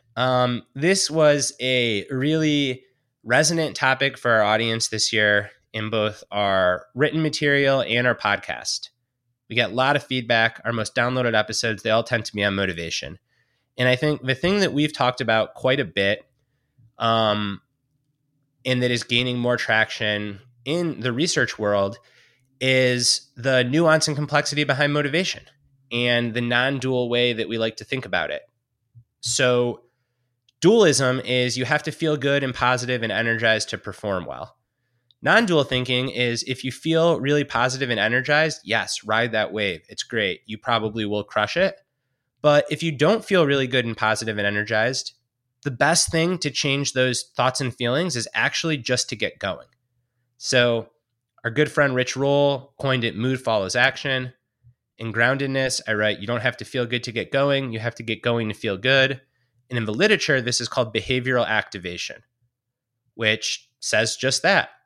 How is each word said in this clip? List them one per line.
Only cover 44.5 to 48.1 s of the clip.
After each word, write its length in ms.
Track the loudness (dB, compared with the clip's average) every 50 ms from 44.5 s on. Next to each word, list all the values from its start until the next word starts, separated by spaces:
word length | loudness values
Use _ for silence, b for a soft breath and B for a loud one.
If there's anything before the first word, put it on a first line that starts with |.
| -2 -2 -2 0 0 0 0 0 -2 -4 -8 -10 -14 _ _ _ _ _ _ _ _ _ _
the 80 | -8
best 400 | -2 2 2 2 4 2 0 0
thing 280 | 0 0 0 0 -2 -2
to 120 | -4 -6
change 420 | -4 -4 -2 -2 -2 -2 -2 -4 0
those 300 | 0 0 0 0 -2 -6 -8 _
thoughts 240 | 0 0 0 0 0
and 140 | -4 -4 -4
feelings 400 | -4 -2 -2 0 0 -2 -2